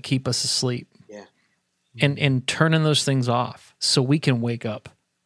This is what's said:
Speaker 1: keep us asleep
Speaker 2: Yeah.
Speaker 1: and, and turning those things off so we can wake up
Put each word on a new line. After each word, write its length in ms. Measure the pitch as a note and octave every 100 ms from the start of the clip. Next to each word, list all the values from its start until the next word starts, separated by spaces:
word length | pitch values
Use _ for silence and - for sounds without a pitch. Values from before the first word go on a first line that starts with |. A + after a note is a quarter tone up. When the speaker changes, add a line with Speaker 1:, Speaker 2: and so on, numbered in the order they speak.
Speaker 1:
keep 220 | - C3 C3
us 160 | A#2
asleep 440 | B2+ - B2+ B2 - _ -
Speaker 2:
Yeah. 160 | G#2 G2 _ _ _ _ _ _ A#2
Speaker 1:
and, 180 | C#3+ C#3+
and 280 | D3 C3 -
turning 380 | - D#3+ D#3+
those 200 | D#3 C#3+
things 240 | - C3+ A#2+
off 460 | A#2+ A#2 A2 - _
so 200 | - -
we 180 | B2+ D3
can 200 | C#3+ A#2+
wake 240 | A#2 A#2
up 240 | A2+ G#2+ - _ _ _